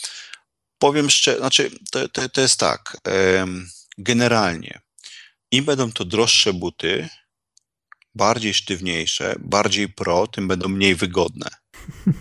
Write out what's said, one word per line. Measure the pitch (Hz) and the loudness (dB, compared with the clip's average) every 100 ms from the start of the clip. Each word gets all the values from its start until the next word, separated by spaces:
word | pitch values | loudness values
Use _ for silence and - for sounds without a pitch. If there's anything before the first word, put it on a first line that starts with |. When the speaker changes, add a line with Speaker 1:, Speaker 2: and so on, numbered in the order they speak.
| - - - - _ _ _ _ | -16 -16 -18 -20 _ _ _ _
Speaker 1:
powiem | 143 147 143 | 2 4 4
szczerze, | - - 117 | 4 2 0
znaczy, | 127 - 135 - - | 2 2 0 -4 -8
to, | 131 131 | -4 -4
to, | - 131 | -4 -4
to | - | 0
jest | 131 - | 2 2
tak, | 80 62 - - | 2 0 -6 -10
em, | - 95 95 95 92 92 92 - - - | -4 2 4 2 0 -6 -12 -18 -20 -10
generalnie, | 98 120 120 117 101 82 - - _ _ - - - _ _ | -2 2 4 2 2 -2 -10 -16 _ _ -20 -20 -20 _ _
im | 127 147 | 0 2
będą | 139 123 | 0 -2
to | 110 92 | -4 -2
droższe | 104 113 - - | 0 4 4 2
buty, | 90 87 - 80 98 160 - _ _ _ _ _ _ _ _ _ 110 | 0 -4 -4 -4 -2 -4 -12 _ _ _ _ _ _ _ _ _ 0
bardziej | 101 117 110 | 2 2 0
sztywniejsze, | 95 - 92 92 82 82 - 95 - | -2 -2 -4 -2 -4 -2 -4 -4 -6
bardziej | - 101 104 98 98 | -2 0 2 0 -2
pro, | - 98 87 104 | -4 0 0 0
tym | - 95 | -2 -4
będą | 92 92 | -2 -2
mniej | 95 98 87 | 2 2 2
wygodne. | 98 90 85 - - | 0 0 0 -2 -12
Speaker 2:
<laughs> | - _ - - - - 151 | -14 _ -20 -18 -4 -2 0